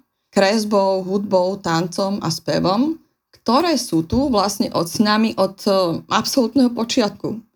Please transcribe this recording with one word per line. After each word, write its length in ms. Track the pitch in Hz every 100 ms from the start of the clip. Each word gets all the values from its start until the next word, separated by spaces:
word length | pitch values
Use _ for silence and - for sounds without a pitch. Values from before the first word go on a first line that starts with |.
| _ _ _
kresbou, 720 | - 190 220 214 208 196 190 185
hudbou, 560 | 202 202 185 180 196
tancom 560 | 196 165 175 - 196 202
a 80 | 160
spevom, 720 | 160 - 160 165 202 294 320 _ _ _
ktoré 480 | _ - 254 349 285
sú 240 | - 165
tu 240 | 165 233 285
vlastne 320 | 214 196 202 214
od, 160 | 143 165
s 80 | -
nami 400 | 208 214 220 -
od, 240 | 190 190 -
e, 320 | 190 175 165 165
absolútneho 640 | 208 233 - 226 277 247
počiatku. 640 | 233 226 - 208 - 147 214 -